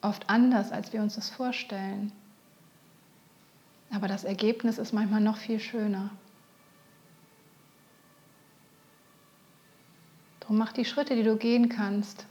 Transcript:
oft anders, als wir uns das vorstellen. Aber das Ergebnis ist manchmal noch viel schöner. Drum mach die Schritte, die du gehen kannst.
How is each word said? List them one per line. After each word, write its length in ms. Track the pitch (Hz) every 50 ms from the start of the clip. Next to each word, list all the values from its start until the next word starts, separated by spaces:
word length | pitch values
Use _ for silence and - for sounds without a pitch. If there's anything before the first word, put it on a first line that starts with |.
| -
oft 260 | 208 208 - - -
anders, 420 | 202 233 247 254 247 214 202 -
als 220 | - - 208 - -
wir 80 | 220
uns 140 | 214 208 214
das 160 | 226 - -
vorstellen. 800 | - - 254 247 247 - - - 208 196 190 196 196 202 202 208 - - - - - _ _ _ - _ - - _ - - - - - _ _ _ - _ _ _ - - _ _ - _ - _ - - -
Aber 180 | 247 202 196
das 160 | 190 196 196 -
Ergebnis 540 | 180 196 190 214 214 233 226 - 226 220
ist 160 | - 220 - -
manchmal 280 | 208 220 196 208 214
noch 160 | 208 214 214
viel 220 | 208 - - 226 214
schöner. 520 | - - - 233 214 208 202 190 196 208 - - - - - - - _ _ _ - - - - - - - - - - - - - _ - - - - - - - - _ _ _ _ _ _ _ - - _ _ - _ _ - _ - _ - - _ _ - - - _ _ _ - - _ _ _ _ - - - - _ - - - - - - - - - - - - - - -
Drum 180 | - - 214 214
mach 140 | 226 214 -
die 120 | - 233
Schritte, 300 | - - 285 285 285 269
die 80 | 233 220
du 140 | 220 220
gehen 320 | 220 226 233 233 240 240 233
kannst. 580 | 233 - 208 196 202 208 208 - - - - -